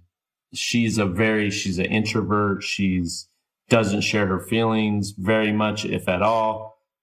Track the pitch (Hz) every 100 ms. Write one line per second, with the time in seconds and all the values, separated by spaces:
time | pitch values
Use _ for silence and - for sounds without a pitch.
0 | _ _ _ _ _ - - 120 117 107
1 | 98 87 110 110 104 98 101 90 92 107
2 | 107 113 98 104 104 95 - - 98 92
3 | 85 - - _ _ _ - 117 101 101
4 | - 110 101 95 - 113 113 110 107 104
5 | 101 - 92 110 107 107 107 104 - -
6 | - 90 104 113 110 110 110 - _ _